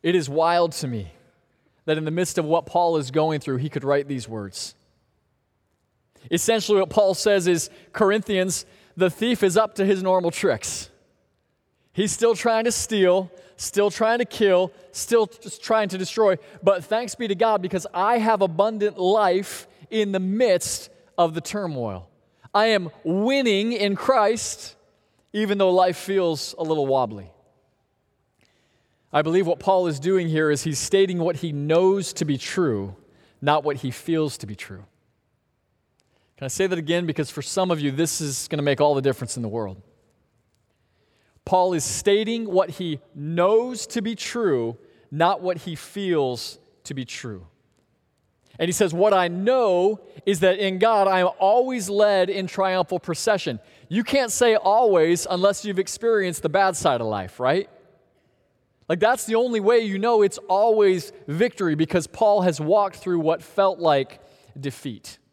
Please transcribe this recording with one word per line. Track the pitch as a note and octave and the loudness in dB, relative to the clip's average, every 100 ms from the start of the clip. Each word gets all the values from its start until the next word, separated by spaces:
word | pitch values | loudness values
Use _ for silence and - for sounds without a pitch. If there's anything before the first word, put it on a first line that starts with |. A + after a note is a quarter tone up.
It | E3+ | 2
is | F3+ C#3 | 0 0
wild | D3 E3 F3 E3+ | 0 2 2 0
to | - C#3+ | -2 -6
me | A#2 E2+ _ _ _ _ _ _ _ - | -6 -10 _ _ _ _ _ _ _ -4
that | D#3 | -2
in | D#3 | -2
the | |
midst | E3 F3+ - | -2 -2 -2
of | D3+ | 0
what | E3 D#3 | -2 0
Paul | F3 F3 D#3+ | 0 2 0
is | C3 | -2
going | D3 D#3 D3+ | 0 0 -2
through, | - C3 | -4 -4
he | D3 | -4
could | D3 | -6
write | C#3 D3 C#3 | 0 0 -2
these | C3+ A2 | -8 -8
words. | A2 G2+ - - _ _ _ _ _ _ _ _ _ _ _ _ _ _ _ B2 | -12 -12 -12 -16 _ _ _ _ _ _ _ _ _ _ _ _ _ _ _ -6
Essentially, | E3+ - A3+ - G#3 | -2 0 -2 2 2
what | F#3 | 2
Paul | A3 G3 | 2 2
says | F#3 G#3+ G3+ F3 | 2 2 2 2
is, | E3+ - - _ | 0 -2 -12 _
"Corinthians, | - G#3 G#3 G3+ G3 F#3 E3 - _ _ - | 0 2 2 0 -2 -2 -4 -10 _ _ -2
the | F#3 | -2
thief | - A3+ A#3+ | 0 -2 2
is | G3 F3 | 2 2
up | G#3+ - | 0 0
to | G3 | 0
his | F#3+ | 0
normal | F#3 F#3 F3 | 2 0 0
tricks. | - G3 A2+ - - - _ _ _ _ _ _ _ _ _ _ | -2 -2 -2 -4 -10 -14 _ _ _ _ _ _ _ _ _ _
He's | - G3+ | -4 -4
still | - A#3 A3 | 0 0 2
trying | A#3+ A3+ A#3 | 0 0 0
to | |
steal, | A3+ - G#3+ F#3 F#3 F#3 - - _ | -2 -2 2 4 2 0 -14 -20 _
still | - G3+ G#3 | -6 0 0
trying | - A3 A#3+ | 2 0 0
to | B3 | -2
kill, | - G3+ F3+ F#3 - - | 0 4 4 2 -6 -18
still | - - A#3 G#3+ | -12 0 2 2
just | - G3+ - | -6 -20 -16
trying | - A3 G#3 | -2 0 0
to | F#3 | -4
destroy. | F#3 - G#3+ F#3 - - | -6 2 2 2 -6 0
But | - F#3+ | 2 2
thanks | - A3 A#3+ - | 0 -4 -4 -6
be | A#3 | -4
to | F#3+ | 0
God | A3+ G#3+ | 0 0
because | F#3 F#3 - | -2 -6 -6
I | F3 G3+ A#3+ | -2 0 2
have | A3 G#3+ | 2 2
abundant | F#3+ D#3+ G#3 A3 G#3 - | 0 2 0 0 -4 0
life | F#3 G#3+ G3+ F#3 G3 - - _ D3+ | 2 4 4 2 -2 -12 -18 _ -6
in | A3 G#3 | -2 -2
the | F#3+ | -2
midst | F#3 G#3 B3 F3+ - - - _ _ - | -2 0 2 2 0 -8 -12 _ _ 0
of | E3+ | 0
the | D#3+ | 0
turmoil. | - G#3 F#3 C#3 A2+ F#2 F2+ _ _ _ - | -8 -8 -6 -6 -6 -8 -14 _ _ _ -4
I | G3+ A3+ | 0 2
am | G#3+ E3+ - D#3+ | 2 -2 -8 -4
winning | F#3 A3 C#4 B3 G3 A3 | 0 0 2 2 2 0
in | A#3 G3+ G3 | -2 -2 0
Christ, | - C4 G3+ A3+ - - - _ _ _ _ _ _ | 0 2 2 0 -6 -10 -16 _ _ _ _ _ _
even | G#3 G#3+ G3+ | -4 -2 2
though | F#3+ | 4
life | F3+ F#3 E3+ | 4 2 0
feels | - G3 F3 D3+ - - | -4 0 0 -2 -6 -8
a | |
little | D#3+ D#3 C#3 | -4 -2 0
wobbly." | C3+ B2 G#2+ F2+ _ _ _ _ _ _ _ _ _ _ _ _ _ _ _ _ _ _ | 0 0 -6 -16 _ _ _ _ _ _ _ _ _ _ _ _ _ _ _ _ _ _
I | D3 | -2
believe | D3+ F3 F3 | 2 2 2
what | F3 | -2
Paul | - F#3+ F3+ | 2 2 2
is | D3 | -2
doing | D#3+ F#3+ E3+ | 0 0 0
here | D#3 D#3 | 0 0
is | C#3+ | 0
he's | E3 C#3 | -2 -6
stating | - G3 G3 F3+ | 0 2 2 0
what | E3 D#3 | -2 -4
he | E3+ | -6
knows | D3 D3 E3 F#3+ G3+ F#3 | -6 0 4 4 2 -4
to | - D#3+ | -6 -4
be | F#3 | -4
true, | - - E3 G#2+ G2 F#2+ _ _ _ _ | -4 -2 -2 -2 -6 -14 _ _ _ _
not | C#3+ D3+ | 0 2
what | D3 C#3 | 0 -4
he | C3 | -8
feels | A#2 - E3 D3+ - | -8 -4 -2 -2 -6
to | G#2 | -14
be | G2+ | -14
true. | - G2 G2+ _ _ _ _ _ _ _ _ _ _ _ _ _ _ _ | -16 -18 -20 _ _ _ _ _ _ _ _ _ _ _ _ _ _ _
Can | C3+ | -10
I | |
say | - F#3+ | -2 -2
that | F3 | -2
again? | D3+ E3+ F3 | 0 -2 0
Because | D3+ D3 | -4 -4
for | - | -6
some | C3+ - F#3 | -6 -2 0
of | E3 | 0
you, | C#3+ | -2
this | C3+ D#3+ - | -2 -2 -2
is | D3+ C3 - | -6 -6 -6
gonna | D3+ | -4
make | C#3+ C3+ | 0 2
all | D3 | 2
the | C#3 | 4
difference | C3+ C3 A#2+ - | 0 -2 -6 -8
in | |
the | A2+ | -6
world. | A2+ G#2 F#2 _ _ _ _ _ _ _ _ _ _ _ _ _ _ _ _ - | -6 -8 -12 _ _ _ _ _ _ _ _ _ _ _ _ _ _ _ _ -2
Paul | F#3 F3+ | 2 2
is | F3 | 0
stating | - - - G3+ A3 A#3 A3 | -4 -2 2 2 0 -4 0
what | F#3 F3+ | 0 0
he | - F3 D3 _ - | -2 -8 -8 _ -12
knows | D3 E3+ F3+ A3+ B3 A#3+ - | -6 2 4 4 2 -8 -8
to | A#3 | -6
be | G#3+ | -6
true, | A3 - A#3+ G#3 C3 A#2 A2+ _ _ _ | -6 -8 -2 0 0 -2 -8 _ _ _
not | D3 E3+ F#3+ | 0 2 2
what | F3+ E3+ | -4 -6
he | - | -8
feels | D#3 - G3+ F#3+ E3+ C3+ A#2+ - - _ _ | -12 -12 -8 -2 0 0 -4 -10 -16 _ _
to | - | -14
be | C3+ B2 | -12 -12
true. | - B2 G2 E2+ _ _ _ _ _ _ _ _ _ _ - | -12 -12 -14 -16 _ _ _ _ _ _ _ _ _ _ -6
And | E3 | -4
he | |
says, | F3 F#3+ | 0 0
"What | E3+ G#3 G3 | 2 4 4
I | F3 | 2
know | F3 G3+ C4 A3+ F3+ F#3+ G#3+ - - - | 0 0 2 2 4 2 0 -10 -8 -4
is | F#3+ | 2
that | F#3 G3 | 2 2
in | G3 F#3 | -2 2
God | A3 G#3+ G3 | 2 4 4
I | F#3 | 4
am | F#3 - | 2 2
always | F#3+ A#3 C4 B3+ F#3 | 2 4 2 -4 -4
led | G3+ G#3 G3 F#3 | 2 4 4 2
in | G3 F#3 | -2 -6
triumphal | - F#3+ F#3 F3 F3+ | -2 0 0 -2 -4
procession." | - D#3+ - G3+ - A2+ - _ _ | -6 -4 0 -2 -2 -8 -12 _ _
You | F#3 | -4
can't | - C#4 A#3+ | 0 0 0
say | - A#3+ | 2 4
always | G#3+ F#3 G#3+ A#3+ F3+ D#3+ F3 - | 4 4 4 4 4 4 2 0
unless | F3+ G3 G3 G#3 | 2 2 2 -4
you've | F#3+ | -4
experienced | F#3+ - A3+ A3 F#3 E3 | -4 -4 0 0 0 -4
the | E3 | -2
bad | F3+ F#3+ F3 | 2 2 2
side | E3 B2 | 0 0
of | A2 | -2
life, | G#2 F2+ - | -4 -6 -2
right? | B2+ E3+ G3 - _ _ _ _ _ _ _ _ _ _ _ | 0 0 -2 -16 _ _ _ _ _ _ _ _ _ _ _
Like, | E3+ | 0
that's | G#3+ B3 - | 2 2 0
the | A3 | -2
only | B3 A3+ | 0 0
way | G3 A#3+ | 2 2
you | A3 G3 | 2 -2
know | A3 A3+ | 0 2
it's | G3 - - | 2 0 -2
always | F#3 A3+ A3 G3+ F#3 - - - | 2 2 4 4 2 -4 -18 -10
victory, | D#3 A#3 - F3+ | -2 -2 0 -2
because | D3+ D#3+ F3+ C#3+ | 0 0 0 -4
Paul | - G#3+ G3+ | 0 2 4
has | F#3 D3 | 2 0
walked | D3+ G#3 G3+ - | 2 2 2 -4
through | F#3 F3 | -4 0
what | D#3 E3+ | 0 -2
felt | E3 - G3 E3+ | -4 0 2 2
like | E3+ C#3+ C3+ - - _ _ - | 2 2 0 -10 -20 _ _ -10
defeat. | C#3 - C#3+ G#2+ - - _ | -10 -10 -12 -12 -16 -20 _